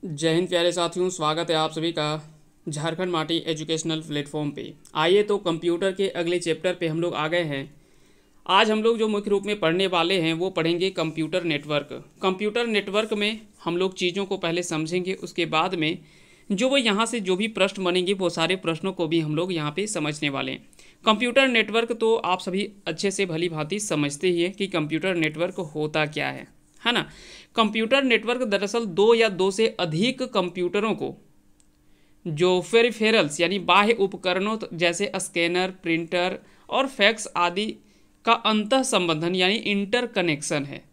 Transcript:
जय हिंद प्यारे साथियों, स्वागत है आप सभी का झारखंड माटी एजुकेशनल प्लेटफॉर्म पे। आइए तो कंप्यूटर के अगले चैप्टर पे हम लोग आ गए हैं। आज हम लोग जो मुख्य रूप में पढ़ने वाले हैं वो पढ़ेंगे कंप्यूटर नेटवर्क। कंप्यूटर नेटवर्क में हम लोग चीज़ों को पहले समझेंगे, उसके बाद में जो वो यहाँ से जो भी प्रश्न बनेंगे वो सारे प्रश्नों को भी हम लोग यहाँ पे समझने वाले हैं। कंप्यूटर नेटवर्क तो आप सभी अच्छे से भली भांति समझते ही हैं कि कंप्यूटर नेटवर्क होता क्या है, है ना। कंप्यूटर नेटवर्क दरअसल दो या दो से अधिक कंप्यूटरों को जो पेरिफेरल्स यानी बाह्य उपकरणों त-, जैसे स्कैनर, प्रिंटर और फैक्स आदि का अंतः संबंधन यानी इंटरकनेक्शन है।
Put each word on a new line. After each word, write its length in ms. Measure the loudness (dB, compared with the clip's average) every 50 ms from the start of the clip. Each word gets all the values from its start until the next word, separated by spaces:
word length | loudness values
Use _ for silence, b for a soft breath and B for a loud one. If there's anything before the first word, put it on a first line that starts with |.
| -8 -8 -8
जय 180 | -2 0 2 2
हिंद 140 | 2 0 0
प्यारे 220 | 0 2 2 2
साथियों, 380 | 2 2 -2 -2 0 -2 -2 -2
स्वागत 400 | -2 0 0 0 0 0 -2 0
है 60 | 0
आप 160 | 0 0 0
सभी 200 | -2 -4 -4 -4
का 440 | -2 -2 -2 -2 -2 -4 -8 -14 -20 -20 -20 _ _ _ _ -8
झारखंड 420 | -8 -4 -4 -4 -2 -2 -4 -2
माटी 260 | 0 -2 -2 0 -2 -2
एजुकेशनल 640 | -2 -2 -4 -4 -2 -4 -4 -4 -2 -2 -4 -4
प्लेटफॉर्म 500 | -4 -6 -6 -6 -6 -4 -6 -4 -4 -4
पे। 220 | -6 -8 -12 -14 -14 -18 _ -10 -2
आइए 280 | 0 2 4 4 4 4
तो 140 | 2 0 -2
कंप्यूटर 540 | 0 -2 -4 -2 0 -2 0 0 0 -2
के 160 | 0 0 -2 -2
अगले 300 | -2 -2 -2 -2 -2 -2
चैप्टर 340 | 0 -2 -4 -2 0 -2 -2
पे 140 | 0 -2 -2
हम 140 | -2 0
लोग 140 | -2 -2 -2
आ 120 | -2 -2 0
गए 160 | 0 0 0
हैं। 320 | 0 -4 -6 -8 -10 b b b b b b b b b b b b b b b 4
आज 240 | 6 6 6 6
हम 120 | 4 2 2
लोग 140 | 2 2 2
जो 100 | 2 0
मुख्य 220 | 0 -2 0 0
रूप 140 | 0 0 0
में 160 | -2 -4 0
पढ़ने 280 | 2 2 2 2 2 2
वाले 340 | 2 2 2 2 2 2
हैं 120 | 2 0 0
वो 160 | 0 -2 -2
पढ़ेंगे 400 | 0 0 0 2 2 2 0 -2
कंप्यूटर 540 | 0 -2 -4 -2 -2 -4 -4 -2 -2 -2 0
नेटवर्क। 460 | 0 -2 -2 -2 -2 -2 -2 -2 -4 -12 -14 -14 -16 _ -2
कंप्यूटर 460 | -2 -2 0 0 -2 -2 0 0 -2 0
नेटवर्क 460 | 0 0 -2 0 0 -2 0 0 -2
में 260 | 0 0 -2 -2 -4 -10 -18 _ _ -6
हम 140 | -4 0 0
लोग 180 | 0 0 0
चीज़ों 300 | 0 -2 -2 0 -2 -4
को 120 | -4 -4 -4
पहले 260 | -2 -2 -2 -2 -2
समझेंगे, 500 | -2 -2 -4 -4 -2 -2 -2 -2 -2 -6
उसके 320 | -6 -8 -12 -4 -4 -4
बाद 300 | 0 0 0 0 0 0
में 220 | -2 -2 -2 -2 -4 B B B B B B B B B B
जो 180 | -2 2 2 4
वो 80 | 4 4
यहाँ 280 | 4 4 2 2 0
से 140 | 0 -2 -4
जो 160 | 0 0 0
भी 120 | 0 0 -2
प्रश्न 360 | 0 0 0 0 0 -2 -2
बनेंगे 300 | 0 2 2 2 0 0
वो 160 | 0 0 -2
सारे 260 | 0 0 0 0 0
प्रश्नों 380 | -2 -2 -4 -4 -2 -4 -6 -2
को 140 | -2 -2 0
भी 120 | 0 0
हम 160 | 0 0 0
लोग 180 | -2 -2 -2 -2
यहाँ 200 | -2 -4 -4 -4
पे 120 | -4 -4 -4
समझने 420 | -4 -4 -4 -4 -4 -2 -4 -4
वाले 220 | -2 -2 -6 -6
हैं। 140 | -8 -10 B B B B B B B B 2
कंप्यूटर 420 | 2 2 4 2 2 4 4 4 6
नेटवर्क 440 | 4 2 2 2 2 0 0 0
तो 240 | -2 0 2 2 2
आप 240 | 2 2 0 -2 -2
सभी 300 | -2 -4 -2 -2 -4 -4 -8 -10 -8 -8
अच्छे 240 | -6 -2 -2 -2
से 140 | 0 0 -2
भली 240 | -2 0 -2 -2 -2
भांति 300 | -2 -4 -4 -4 -4 -4
समझते 480 | -2 -2 0 0 0 0 -2 0 0 2
ही 140 | 2 2
हैं 100 | 0 0
कि 160 | 0 -4 -6 -2
कंप्यूटर 480 | -2 -2 -2 0 -2 -2 -2 0 0
नेटवर्क 440 | 0 0 -2 -2 -2 -4 -4 -4 -6 -8 -8 -4
होता 300 | -4 -4 -2 0 0 -2
क्या 240 | 0 -2 -4 -4 -4
है, 180 | -6 -8 -12 -16 -20 _ _ _ _ -6 -4
है 60 | -2
ना। 180 | 0 0 -2 B B B B B B B B B _
कंप्यूटर 480 | 0 0 2 2 -2 0 2 2 2 4
नेटवर्क 380 | 4 2 2 2 0 -2 0
दरअसल 440 | 0 0 0 0 0 0 -2 -2 -2
दो 280 | -2 2 4 6 6 8
या 140 | 6 6 2
दो 220 | 4 2 0 0
से 160 | 2 2 0 0 2 -2
अधिक 420 | -4 -2 0 2 2 2 0 -2 -6
कंप्यूटरों 680 | -2 0 0 0 0 -2 -2 -4 -2 0 0 0 0 -2
को 220 | -2 -4 -8 -8 -10 -18 _ _ _ _ _ _ _ _ _ _ b b b b b b b b b _ -8
जो 340 | -2 2 2 4 4 2
पेरिफेरल्स 800 | 0 2 4 4 4 4 2 2 0 2 4 4 2 2 0 0
यानी 200 | 0 0 0 -2
बाह्य 340 | 2 4 6 6 6 6 4
उपकरणों 640 | 2 2 -2 -2 -4 -2 -2 0 0 0 -2 -2 -4
त-, 120 | -6 -10 -4
जैसे 380 | 0 0 0 2 0 -4 -4 -4
स्कैनर, 560 | -6 -6 -4 -2 0 0 2 2 0 0 -2 -4 -8 -4
प्रिंटर 540 | -2 -2 -2 -2 -2 -2 0 0 0 -2 -6 b b b b b b
और 180 | 0 0 0 0
फैक्स 400 | 0 2 2 2 2 2 -6 -6 -2
आदि 300 | 0 0 0 2 0 -2 -4 -4 -10 b b b b b b b b _
का 80 | 2 2
अंतः 500 | 2 4 2 2 2 2 2 2 2 2
संबंधन 520 | 2 0 0 2 2 0 0 0 -2 0
यानी 200 | 2 2 2 0
इंटरकनेक्शन 1120 | 0 0 -2 0 0 0 0 -2 -2 -2 -2 -2 -2 0 0 0 -2 -2 -4 -4 -4 -4
है। 180 | -6 -10 -16 -18 _